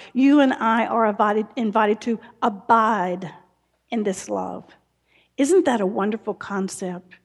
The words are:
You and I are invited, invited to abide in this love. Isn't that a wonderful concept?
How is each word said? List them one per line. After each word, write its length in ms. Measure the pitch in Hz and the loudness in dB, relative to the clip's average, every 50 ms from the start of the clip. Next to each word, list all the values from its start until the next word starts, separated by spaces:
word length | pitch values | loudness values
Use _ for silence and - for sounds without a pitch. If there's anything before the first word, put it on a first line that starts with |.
| - - - | -20 -8 -2
You 260 | 247 269 277 285 294 | 2 4 6 6 6
and 140 | 277 269 254 | 6 4 2
I 320 | - 220 226 226 233 226 | 0 0 0 0 0 0
are 200 | 208 - 226 226 | 0 0 0 0
invited, 420 | 214 208 196 214 214 208 214 214 214 - - | 0 2 2 0 2 2 0 -2 -4 -6 -4
invited 420 | 233 214 196 220 214 208 208 214 | -4 -2 0 2 2 2 0 -2
to 180 | - 240 233 208 - - - _ | -2 -4 -4 -4 -6 -12 -8 _
abide 920 | - 247 208 190 - - 233 226 220 220 233 208 180 185 180 185 185 160 - - - _ _ _ _ _ _ _ _ _ | -4 -4 -4 -4 0 2 2 4 4 2 0 0 -2 -4 -4 -6 -8 -12 -14 -18 -20 _ _ _ _ _ _ _ _ _
in 140 | - 233 208 | -6 -4 -2
this 260 | 202 185 - - - | -2 -4 -4 -6 -8
love. 360 | 208 196 185 185 180 - - - - _ _ _ _ _ _ _ _ _ _ _ _ | -6 -6 -6 -8 -10 -12 -14 -18 -20 _ _ _ _ _ _ _ _ _ _ _ _
Isn't 300 | - 277 277 349 392 349 | -2 0 4 4 4 4
that 160 | 302 240 226 | 4 2 0
a 40 | 202 | 0
wonderful 480 | 185 214 226 196 208 220 220 - - 196 | -2 -2 -2 -2 -2 -4 -4 -6 -8 -8
concept? 840 | - - - 202 196 190 185 - - 196 180 180 175 180 _ - - _ | -8 -10 -8 -6 -4 -4 -6 -6 -8 -8 -8 -8 -10 -14 _ -20 -20 _